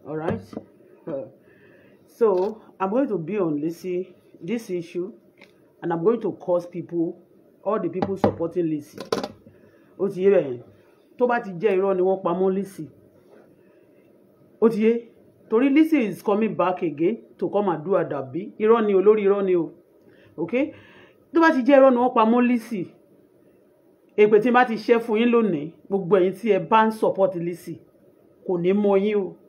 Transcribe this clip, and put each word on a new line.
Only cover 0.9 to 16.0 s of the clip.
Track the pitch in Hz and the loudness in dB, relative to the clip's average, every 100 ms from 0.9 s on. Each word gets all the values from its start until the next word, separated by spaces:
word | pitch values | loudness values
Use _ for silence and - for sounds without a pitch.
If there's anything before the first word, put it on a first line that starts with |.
| _ - | _ -10
Uh, | 139 131 - _ _ - - _ _ _ | -10 -10 -20 _ _ -20 -20 _ _ _
so, | _ 226 180 196 220 - _ | _ 0 2 -2 -6 -20 _
I'm | 190 | -2
going | 226 277 | -2 -2
to | 190 | -4
be | 160 214 | -4 -2
on | 165 147 | -2 -2
Lizzy, | 160 170 185 180 185 - _ - | -6 -8 -8 -8 -8 -16 _ -16
this | 170 233 226 | -8 -6 -6
issue, | 175 165 175 190 - _ _ - _ _ _ | -10 -8 -10 -10 -14 _ _ -20 _ _ _
and | 170 | -6
I'm | 170 | 0
going | 175 233 | 0 0
to | 214 - | -4 -8
curse | - 175 175 | -4 -4 -4
people, | 175 - 170 165 - _ _ _ _ | -14 -8 -4 -4 -6 _ _ _ _
all | 196 208 | -6 -4
the | - | -4
people | 180 190 190 | -4 -6 -2
supporting | 196 - 170 180 165 | -2 -2 -6 -4 -4
Lizzy. | 151 - - - - - - - - - _ _ - | -6 -10 -18 -10 -8 -8 -16 -20 -20 -20 _ _ -6
Ó | 196 | -6
ti | 175 | 0
yé | 190 | 4
bẹ́ẹ̀ | 190 143 | 4 0
yẹn. | 120 - _ _ _ _ _ | -8 -14 _ _ _ _ _
Tó | 196 | 0
bá | 240 | 0
ti | 196 | -4
jẹ́ | 175 214 185 | -2 0 2
irọ́ | 196 185 | 2 2
ni | |
wọ́n | 185 190 | 2 0
pa | 180 | -2
mọ́ | 185 190 | 0 0
Lizzy. | 190 190 - 151 - - _ _ - _ _ _ _ _ _ _ _ _ _ _ _ | 0 -6 -12 -16 -18 -20 _ _ -20 _ _ _ _ _ _ _ _ _ _ _ _
Ó | 220 | 0
ti | 196 | 2
yé. | 220 233 - _ _ _ _ | 0 0 -6 _ _ _ _
Torí | 220 277 | 0 4
Lizzy | 277 320 302 | 4 4 2